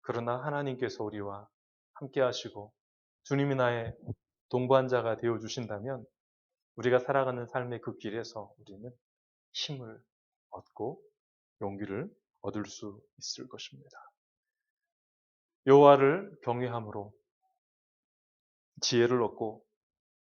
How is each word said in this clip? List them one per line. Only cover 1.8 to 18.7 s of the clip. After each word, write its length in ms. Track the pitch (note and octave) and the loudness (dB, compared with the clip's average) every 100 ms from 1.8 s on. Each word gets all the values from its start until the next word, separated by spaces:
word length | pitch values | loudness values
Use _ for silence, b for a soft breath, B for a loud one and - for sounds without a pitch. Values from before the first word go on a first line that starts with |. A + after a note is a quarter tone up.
| _ | _
함께 260 | - C3+ - | -16 -8 0
하시고 540 | B2+ A#2+ A2+ G#2 G#2 _ _ _ _ _ | 0 0 -10 -14 -18 _ _ _ _ _
주님이 320 | - C#3 C#3+ | -4 0 0
나의 420 | C3+ B2 A#2+ A#2 A#2+ - - _ _ _ | 2 2 0 -6 -12 -12 -14 _ _ _
동반자가 680 | B2 B2+ C3+ C3 B2 A2+ A2 | -4 4 4 4 0 0 -2
되어주신다면 880 | A#2 A2+ A2 - A2 G#2 A#2 C3 G#2+ _ _ _ _ _ _ | -2 -2 -4 -8 -8 -8 -8 -10 -14 _ _ _ _ _ _
우리가 240 | - A#2 B2 | -2 2 2
살아가는 480 | B2+ C#3 C3 B2 A#2+ | 4 0 2 -2 -6
삶의 340 | C3 B2 A#2 | -6 -6 -8
그 160 | - - | -8 -8
길에서 540 | A2 G#2+ A2+ A2+ G2 - | -8 -8 -10 -12 -16 -20
우리는 320 | - G2 A#2 A#2+ _ _ _ _ _ | -20 -18 -18 -20 _ _ _ _ _
힘을 500 | - - C#3 A#2+ A2 _ _ _ _ _ | -10 -8 -8 -12 -18 _ _ _ _ _
얻고 500 | F#2+ - - G#2+ D#3+ - _ _ _ _ _ | -18 -18 -8 -8 -8 -18 _ _ _ _ _
용기를 520 | G2+ G2 G2+ G2 F3+ - _ _ | -10 -8 -8 -8 -8 -12 _ _
얻을 260 | G2+ G#2+ G2+ | -10 -8 -8
수 340 | - A2 G#2 _ _ | -10 -14 -16 _ _
있을 280 | - - B2+ | -12 -12 -14
것입니다. 500 | A#2+ - C3+ C#3 - - _ _ _ _ _ _ _ _ _ _ _ _ _ _ _ - | -16 -18 -18 -20 -20 -20 _ _ _ _ _ _ _ _ _ _ _ _ _ _ _ 8
여호와를 760 | C#3 C#3+ C#3 C#3 E3 G3+ - | 12 12 10 8 2 -4 -10
경외함으로 720 | - A#2+ B2 A#2 G#2+ G#2 G2+ - _ _ _ _ _ _ _ _ _ _ _ _ _ _ _ | -6 -4 -4 -6 -8 -10 -12 -16 _ _ _ _ _ _ _ _ _ _ _ _ _ _ _